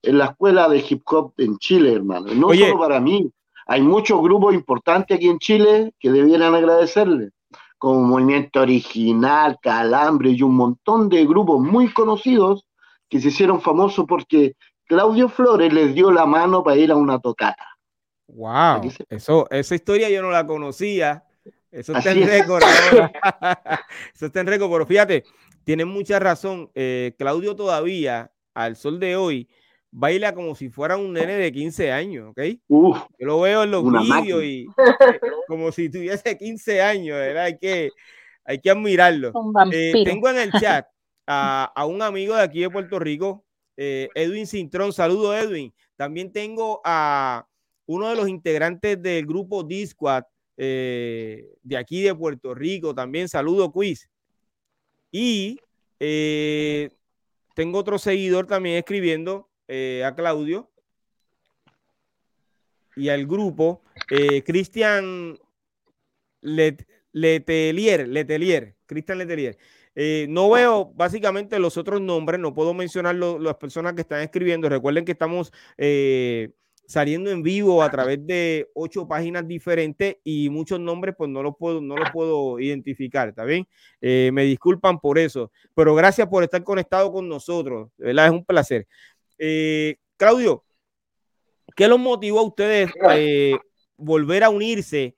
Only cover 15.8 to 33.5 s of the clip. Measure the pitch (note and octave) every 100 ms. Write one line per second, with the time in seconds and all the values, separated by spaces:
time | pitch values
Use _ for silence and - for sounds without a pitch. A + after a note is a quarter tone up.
15.8 | D3 C3+ F#3+ F3 D3+ D#3 F3 F#3 D#3 C#3+
16.8 | D#3 D3 C#3+ B2+ B2 A2 G#2+ - - -
17.8 | _ _ _ _ _ A2+ A2 B2+ E3+ A#2+
18.8 | A#2+ - - G#2+ - D#3 - C3+ C3+ F3
19.8 | - G#3 A3 G3 F#3 E3+ D#3 D#3 C#3+ B2+
20.8 | G3+ G3 D3+ D3 _ _ - _ _ D3
21.8 | A#2+ D3 F#3+ F#3+ G3 G3+ F3+ F3+ F#4 E4+
22.8 | C4+ A#3+ E3 - G3 - F3+ F3+ - D#3
23.8 | - - - _ D3+ F#3+ F3+ G3+ G3 E3+
24.8 | D3+ G3+ G3+ D#3+ - _ _ _ - D#3
25.8 | E3+ G3 F3 G3+ F#3+ E3 F#3+ F#3 D#3+ -
26.8 | C3 B2+ B2 - C#3 D#3+ G3+ G3+ G3 D#3+
27.8 | E3+ F#3 C#3+ A#2 A#2 _ _ - A#2 A2+
28.8 | C#3+ E3+ F#3 F#3 F#3 C3+ A#2+ _ _ _
29.8 | _ A#2+ C#3+ F#3 G#3 F3+ E3+ C#3+ C3 A#2
30.8 | D3+ F#3+ G3 E3+ E3+ G3+ F3 C3+ D#3 D#3+
31.8 | D#3 C3 F#3+ D3 G#2+ A2 D3+ A#3 _ D3
32.8 | F3+ - - _ C3 D#3 F#3